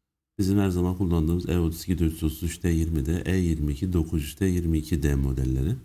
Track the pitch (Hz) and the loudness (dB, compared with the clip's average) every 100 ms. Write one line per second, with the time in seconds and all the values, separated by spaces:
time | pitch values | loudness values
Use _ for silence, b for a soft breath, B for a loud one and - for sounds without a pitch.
0 | _ _ _ - 95 101 98 90 90 90 | _ _ _ -2 2 2 2 2 0 0
1 | 98 85 80 85 - 87 82 82 - 87 | 0 2 2 0 0 0 0 -2 -4 0
2 | 82 78 - 80 85 - 90 82 80 80 | 0 0 -4 -2 -6 -4 0 0 0 0
3 | 67 87 - 92 87 78 73 71 92 87 | 0 -2 0 0 0 0 -2 -2 0 0
4 | 80 82 73 - 95 87 85 80 76 82 | 0 -2 -4 -2 0 0 0 0 0 0
5 | 73 69 69 65 65 65 69 127 | 2 2 0 0 0 0 0 -2